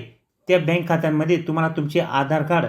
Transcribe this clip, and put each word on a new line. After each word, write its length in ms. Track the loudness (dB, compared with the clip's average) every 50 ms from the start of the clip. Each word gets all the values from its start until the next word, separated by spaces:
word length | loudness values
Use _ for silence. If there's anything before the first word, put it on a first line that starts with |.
| -6 -10 -18 _ _ _ _ _ _ 2
त्या 120 | 2 2
बँक 280 | 2 2 0 0 0 0
खात्यांमध्ये 500 | 0 0 0 0 0 0 2 2 0 0
तुम्हाला 360 | 0 -2 -2 0 0 -2 -2 -2
तुमचे 220 | -4 -2 0 -2
आधार 440 | -2 0 0 0 0 0 0 0 0
कार्ड 220 | 0 0 0 0